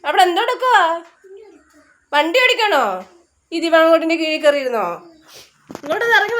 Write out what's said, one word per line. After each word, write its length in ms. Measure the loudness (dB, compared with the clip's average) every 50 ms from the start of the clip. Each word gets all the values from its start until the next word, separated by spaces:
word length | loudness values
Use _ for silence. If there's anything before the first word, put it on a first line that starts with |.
| _
അവിടെ 180 | -2 2 2 2 2
എന്തോ 140 | 2 -2 -2 -2
എടുക്കുവാ? 340 | -4 -2 0 2 2 2 2 2 -2 -4 -8 -14 _ _ _ -20 -20 -20 -20 -20 -20 -20 _ _ _ _ _ _ _ _ _ _
വണ്ടി 280 | 0 0 0 0 0 0 2
ഓടിക്കണോ? 380 | 2 2 0 0 0 2 0 0 0 -4 -8 -10 -16 _ _ _ _ _ _ _ _
ഈ 80 | -8 -4 -2
ദിവാങ്കോട്ടിൻ്റെ 520 | 2 2 4 4 4 4 2 2 0 -2 -2
കീഴിൽ 200 | -2 -2 -4 0 2
കയറിയിരുന്നോ? 420 | 2 2 2 -2 -4 -4 -4 -4 -4 -6 -8 -14 -20 -20 _ _ _ -20 -20 -20 _ _ _ _ _ -20 -16 -8
ഇങ്ങോട്ടൊന്ന് 340 | -6 -4 -4 0 2 2 2
ഇറങ്ങി 180 | 2 0 -2 0